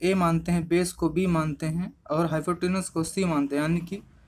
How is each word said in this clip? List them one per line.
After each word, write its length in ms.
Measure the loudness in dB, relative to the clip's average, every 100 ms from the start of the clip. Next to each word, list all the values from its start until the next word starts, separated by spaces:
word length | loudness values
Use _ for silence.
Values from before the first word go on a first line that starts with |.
ए 100 | 0 2
मानते 360 | 4 2 2
हैं, 160 | 0 2
बेस 240 | 2 0
को 160 | 0 -2
बी 160 | 0 2
मानते 380 | 2 0 -2 -4
हैं 240 | -4 -6 -10 -4
और 140 | 0 0
हाइपोटेन्यूज 640 | 0 -2 -2 0 -2 -2
को 140 | -4
सी 220 | -4 0 0
मानते 300 | 2 0 0
हैं, 60 |
यानी 200 | 0 0
कि 200 | -2 -10 -12 -20